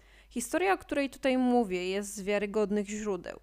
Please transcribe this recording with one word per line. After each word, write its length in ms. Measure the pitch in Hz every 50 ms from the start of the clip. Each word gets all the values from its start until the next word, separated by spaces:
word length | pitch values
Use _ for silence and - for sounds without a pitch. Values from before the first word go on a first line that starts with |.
| - - - - - -
Historia, 440 | - 240 - - - 320 359 392 381
o 40 | 370
której 320 | - - 294 285 277 262
tutaj 280 | - - - 262 254 254
mówię, 520 | 254 247 247 240 233 190 185 180 180 185
jest 260 | 190 202 208 202 -
z 60 | 208
wiarygodnych 640 | 185 196 208 202 208 202 196 214 214 190 208 208 202 202
źródeł. 520 | 214 208 214 208 190 175 - - 50 -